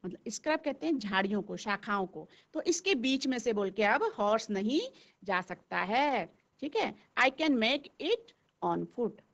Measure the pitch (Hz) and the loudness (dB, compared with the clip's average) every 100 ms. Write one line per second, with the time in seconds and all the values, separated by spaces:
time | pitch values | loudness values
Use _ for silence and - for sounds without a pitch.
0 | 185 175 - - 311 311 311 277 311 285 | -10 -10 -10 -6 -2 0 -2 -4 -2 -2
1 | 208 196 196 208 202 180 214 202 208 202 | 0 0 0 -2 -4 -8 -4 -4 -2 -2
2 | 185 156 156 - _ - - 330 381 277 | -2 -8 -16 -20 _ -4 -2 0 0 0
3 | 262 262 269 254 233 208 196 190 208 262 | 2 0 0 -2 0 0 -2 2 2 4
4 | 440 - 208 220 220 196 208 294 508 - | 0 0 2 2 0 -2 2 0 -2 -12
5 | - _ 190 185 180 180 _ 175 180 233 | -20 _ -2 -2 -2 -12 _ -2 2 2
6 | 294 247 165 _ _ _ 294 427 302 - | 2 0 -4 _ _ _ -4 -2 -2 -4
7 | _ - 262 269 311 254 220 277 - _ | _ 2 2 4 2 4 4 0 -4 _
8 | 302 466 - _ _ _ 175 170 170 - | -2 -2 -4 _ _ _ -2 -2 -4 -4
9 | 226 - _ | -4 -4 _